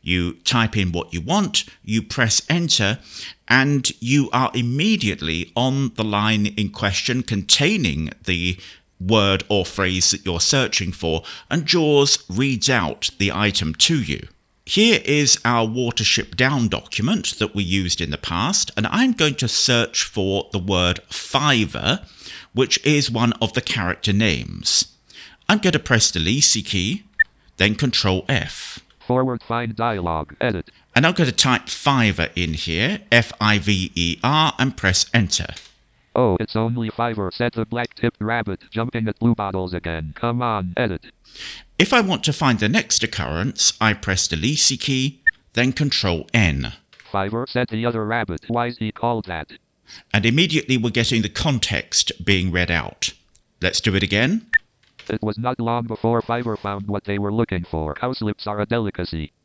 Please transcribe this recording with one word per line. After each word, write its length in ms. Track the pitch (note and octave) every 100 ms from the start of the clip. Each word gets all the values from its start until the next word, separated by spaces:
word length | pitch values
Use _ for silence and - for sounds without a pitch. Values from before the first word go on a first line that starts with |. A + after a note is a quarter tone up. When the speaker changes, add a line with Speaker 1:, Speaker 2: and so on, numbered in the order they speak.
Speaker 1:
You 340 | D#2+ F2+ F2 - -
type 320 | B2 A2 A2
in 160 | F#2
what 200 | E2+ -
you 60 | E2+
want, 460 | F2 G3 G2 - - -
you 180 | - A2
press 400 | - - A2+ - -
enter, 520 | E3+ E3+ - G2+ A2 - - - - -
and 420 | B2 C3+ C#3+ B2+ -
you 300 | A#2+ C#3+ C#3
are 200 | B2 C3
immediately 1000 | A#2+ A#2+ C3+ G3 G#3+ G#2 F2 D2+ E2 F2 -
on 380 | C3 C3+ C3+ -
the 100 | A2
line 400 | G#2 G#2+ A2 G#2
in 240 | G#2 G2+
question 520 | - G2 G2 - C3
containing 920 | - G2+ F2+ - C#3+ G#3+ G#2+ C#2+ D#2 -
the 340 | - F2 F2+ F2+ - - _ _
word 440 | F#2 A2 G2 F#2+ -
or 160 | G#2 F2
phrase 460 | - F#2 F#2 -
that 120 | F#2+ F#2+
you're 140 | E2+
searching 540 | - C#3 B2 - F#2
for, 300 | - E2 D#2+ - - -
and 160 | D#3+ D#3
jaws 580 | F3 D3+ D3 C#3 - -
reads 400 | F#2 C#3 A#2+ -
out 400 | B2 E2 - - -
the 140 | G2
item 420 | F#2 G#2 G2+ D#2+ D#2+
to 260 | - D#3+
you. 260 | F#2 C#2+ - _ _ _ -
Here 360 | G3 A3+ G#3
is 340 | - D3 C#3+ -
our 240 | A#2 A#2+ A2
Watership 680 | A#2+ A#2+ A#2 G#2+ - G2+ -
Down 320 | B2+ C#3+ A2
document 680 | E2+ - - B2 A3 - -
that 160 | G#2
we 100 | G2+
used 360 | F2+ F#2+ F2+ -
in 120 | E2
the 60 | D2
past, 540 | - E2+ B2 G3+ - -
and 100 | G#2+
I'm 240 | G#3 C4
going 240 | - D3+ C3+
to 140 | B2
search 540 | - - A#2+ A2+ -
for 440 | - A2 F#2+ G2 -
the 60 | G2+
word 420 | F2+ F#2 F2 F2+ _
fiver, 960 | - - C#3 D3 B2 G#2 - E2+ F3 - - - - -
which 300 | B2+ C3 - D3
is 260 | D3 C3
one 220 | A#2 A#2+ -
of 120 | A#2
the 80 | -
character 520 | - A#2+ F2+ - -
names. 800 | G2+ A2 C#2 G1+ G1+ - - - _ _ - - - -
I'm 80 | G#3
going 160 | F#3+
to 60 | -
press 300 | - A#2 -
the 100 | E2+
Lisi 440 | D#2+ C3 - A2
key, 400 | G2+ G2 F#2 F#3+ - - - _ _ -
then 180 | G2 G#2+
Control 480 | C#3 - G2+ F#2 -
F. 500 | C3 - - - - _ _ -
Speaker 2:
Forward 340 | B2+ C3 A#2+
find 340 | - A#2 A#2 G#2+
dialog, 600 | A#2 G#2 F2 D#2+ D2+ -
edit. 300 | B2 F#2+ - _ _ A#2
Speaker 1:
And 80 |
I'm 100 | D#3+
going 140 | F#3+ C#3+
to 80 | -
type 320 | C3 B2 -
fiver 600 | - C#3+ C3+ A2 F2 E2 -
in 180 | E2+
here, 480 | D#2+ - E2 B2+ G#3 -
F 220 | A#2 A#2 -
I 160 | G#2+ G#2
V 340 | G#2 F#2+ F#2 -
E 240 | E2+ E2
R, 300 | B2 D3+ D#3 -
and 180 | C3+ -
press 300 | - F#2 - A#2
enter. 400 | F#2 - - - - _ _ _ _ -
Speaker 2:
"Oh, 220 | B2 F#2
it's 160 | G#2+ A2
only 360 | A2+ A#2+ A2
Fiverr," 420 | - A#2+ A2 F#2+
said 200 | - A#2+
the 120 | A2+ A2
black-tipped 560 | A#2 A#2+ - A#2+ -
rabbit, 380 | G#2+ A#2 G#2 F#2 -
jumping 380 | A2 A#2+ A#2 A2
at 100 | -
blue 160 | A#2+
bottles 400 | A2+ G2 F#2+ F2+
again. 400 | F2+ E2+ D#2+ D#2 C#2+
"Come 280 | A#2+ A#2+
on, 320 | B2 G#2+ F#2 F2
edit." 300 | A#2 E2+ - _ _ - - - - -
Speaker 1:
If 120 | F#3
I 100 | B3
want 220 | G3 F3 -
to 80 |
find 260 | C#3 C#3+ A2
the 100 | G#2+
next 340 | G#3 - -
occurrence, 720 | - - C2+ D#2+ G#2 - - -
I 120 | A2
press 340 | G#2 - F#2+ -
the 80 | D#2+
Lisi 440 | G#2 D3+ - C3
key, 420 | - C3 C3+ - - - _
then 200 | A#2 B2+
Control 540 | B2+ C#3+ - G2+ E2+ -
N. 420 | A#2+ F#2 C#2 A#1+ - _ - -
Speaker 2:
"Fiverr," 380 | G2 G2 A2+ C3
said 200 | B2 B2
the 180 | A2 A#2+
other 180 | A#2 G#2+
rabbit. 400 | A2+ G2 E2 -
"Why's 300 | A#2 A#2+ A#2+
he 140 | G#2+
called 340 | - A#2 A#2 F#2+
that?" 280 | E2+ D2 - _ _ _ - _
Speaker 1:
And 100 | G#2+
immediately 540 | A2 C3+ F3+ D#3 - C3
we're 140 | A#2
getting 320 | A#2 A2+ A#2
the 60 | G#2
context 840 | - D#3+ B2+ - E2+ - - - -
being 280 | - G2 F#2
read 180 | F2 F2
out. 440 | E2+ G1+ - - - _ _ _ _
Let's 220 | F2+ -
do 140 | - F#2+
it 80 |
again. 420 | G2 G2+ C3 A3 - - _ _ _ - -
Speaker 2:
It 120 | A2
was 160 | G#2+ G#2
not 220 | B2 B2+
long 280 | A#2 A#2+ A#2
before 340 | A2 A2+ A#2
Fiverr 360 | A2 A#2 A#2+ G#2
found 300 | G2+ G2+ G2+
what 180 | G2+ -
they 140 | G2+
were 140 | G2+
looking 300 | G#2+ A2+ F#2
for. 300 | E2+ D#2+ D#2 D2
Cowslips 520 | B2 C3 A2 G2+ G#2
are 140 | G#2
a 40 | G#2
delicacy. 640 | A#2 G#2 - F2+ D#2+ D2 _